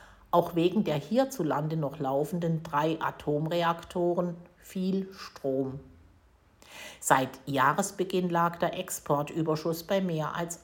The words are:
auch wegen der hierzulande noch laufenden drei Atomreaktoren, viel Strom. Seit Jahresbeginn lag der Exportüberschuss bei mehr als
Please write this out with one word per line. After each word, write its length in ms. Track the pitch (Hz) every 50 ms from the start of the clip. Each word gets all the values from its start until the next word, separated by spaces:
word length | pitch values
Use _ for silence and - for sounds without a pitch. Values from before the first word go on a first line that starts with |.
| - - - - - -
auch 260 | - 175 170 - -
wegen 280 | 170 165 180 180 214 -
der 140 | 160 147
hierzulande 800 | 147 - - 214 254 269 269 - - 170 147 135 143 151 156 160
noch 220 | 160 151 131 - -
laufenden 640 | 143 131 135 139 151 151 - 170 175 165 165 156 160
drei 360 | - 143 143 151 165 160 -
Atomreaktoren, 1400 | - 139 - - - 147 147 147 156 160 170 170 170 165 170 170 - - - 180 175 175 175 180 175 175 170 170 - - -
viel 500 | _ - - - 190 185 190 190 190 190 - -
Strom. 680 | - - - - - - 135 135 135 135 131 135 147 - - - - - - - - _ _ _ _ _ _ _ _ - - - - - - - -
Seit 300 | - - 147 135 131 127 - - -
Jahresbeginn 840 | - 139 131 127 139 151 180 190 - - - 180 175 185 185 180 175
lag 280 | 170 170 170 175 170
der 200 | - 180 165 -
Exportüberschuss 1080 | 185 185 - - - - - 147 143 147 - - 165 156 165 156 156 - 170 165 165 -
bei 180 | - 202 196
mehr 340 | 190 180 165 156 151 - -
als 240 | - 170 170 - -